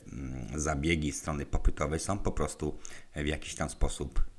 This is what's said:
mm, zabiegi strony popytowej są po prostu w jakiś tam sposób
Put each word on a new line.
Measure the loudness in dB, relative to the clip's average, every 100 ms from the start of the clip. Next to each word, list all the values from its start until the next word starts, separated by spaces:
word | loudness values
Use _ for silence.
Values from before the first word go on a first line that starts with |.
| -8
mm, | -8 -6 -6 -6 -4
zabiegi | 0 2 2 2 2
strony | -2 -4 -4 0
popytowej | 4 4 4 0 0
są | 0 0
po | 0
prostu | 0 -2 0 -4 -4 -10 -14 -10 -4
w | -2
jakiś | -2 -4 -4
tam | -4
sposób | 2 0 0 0 4 4